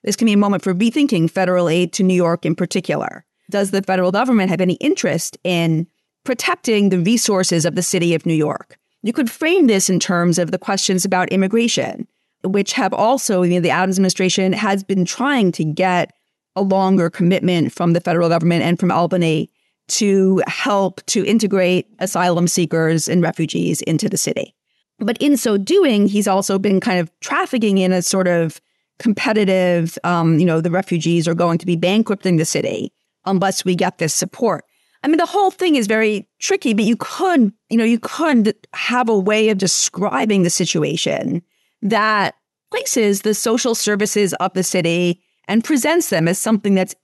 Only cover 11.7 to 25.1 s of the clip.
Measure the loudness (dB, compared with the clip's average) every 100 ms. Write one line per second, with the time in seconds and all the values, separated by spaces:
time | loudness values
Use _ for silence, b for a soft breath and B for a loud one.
11.7 | -2 -4 -8 -14 _ _ _ -4 -2 -2
12.7 | -2 -2 0 0 0 0 0 2 2 2
13.7 | 0 0 2 0 2 0 0 0 0 -2
14.7 | -2 -2 -2 -2 -2 -2 2 0 0 -4
15.7 | -2 0 0 -2 _ _ _ _ -4 0
16.7 | 2 2 2 0 0 0 2 2 0 0
17.7 | -2 0 0 0 0 2 2 2 0 0
18.7 | 0 0 0 0 0 0 0 -4 _ _
19.7 | _ -8 -2 2 4 4 2 -2 -4 -2
20.7 | 0 -2 -4 -6 -2 2 2 2 0 2
21.7 | 0 -2 -8 -6 -2 0 2 0 0 0
22.7 | 0 2 0 0 0 0 -2 -4 -2 -2
23.7 | -4 -2 -2 -2 -2 -4 -4 -8 _ _
24.7 | _ _ -8 -6